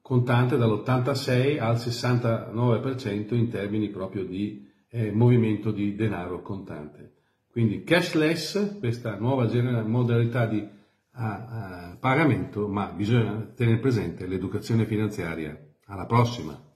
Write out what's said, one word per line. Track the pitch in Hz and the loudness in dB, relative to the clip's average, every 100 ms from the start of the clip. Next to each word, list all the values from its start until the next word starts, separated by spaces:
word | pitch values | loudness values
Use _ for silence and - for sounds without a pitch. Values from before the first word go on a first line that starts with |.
contante, | - 127 123 120 127 123 | 2 0 4 2 4 4
dall'86 | 113 104 - 127 127 127 - 123 135 151 | 2 2 0 0 2 -2 0 2 2 0
al | 110 117 | 0 0
sessantanove | 123 117 123 120 117 113 - 107 123 107 | -2 -4 0 2 2 -2 -4 0 2 2
per | 135 131 | 0 -4
cento | 104 104 107 120 | -4 -4 -2 0
in | 117 | 0
termini | 98 101 107 104 | -2 -2 -2 -2
proprio | - 95 101 90 | -4 -6 -6 -6
di, | 92 104 104 - _ _ | -4 -6 -6 -18 _ _
eh, | 120 110 | -4 -2
movimento | 104 123 123 110 107 110 | 4 6 6 4 0 -2
di | 95 101 101 | -2 -2 0
denaro | 110 87 90 87 | -2 -2 -6 -8
contante. | - 98 90 78 76 - 73 _ _ _ _ | -8 -10 -10 -12 -14 -18 -20 _ _ _ _
Quindi | 120 110 95 | 0 0 0
cashless, | - 170 175 156 156 170 - 196 202 - | 2 2 4 2 2 0 -2 -2 -2 -2
questa | 120 113 117 101 | -4 -4 -6 -2
nuova | 120 135 113 | 0 2 2
genera-, | 120 123 120 | 2 2 0
modalità | 107 123 120 117 117 127 110 | 0 0 2 2 2 0 0
di, | 107 101 - _ _ _ | -2 -4 -16 _ _ _
a, | 127 110 101 - 113 98 87 87 | -8 -6 -6 -10 -10 -10 -12 -14
a | 92 | -4
pagamento, | 127 135 156 101 - 101 104 | 0 4 4 2 0 -4 -2
ma | 101 90 | -2 -4
bisogna | 85 104 120 104 107 107 - | -2 2 4 4 -2 -8 0
tenere | 117 110 | 2 4
presente | - 110 85 - 92 | 2 2 -2 -6 -6
l'educazione | 92 92 101 - 113 107 | -4 -4 -6 0 0 2
finanziaria. | 107 107 98 85 80 76 76 - _ _ | 0 -2 -2 -6 -6 -8 -10 -20 _ _
Alla | 95 87 | -12 2
prossima! | 117 113 - 78 71 - | 4 4 0 -10 -12 -20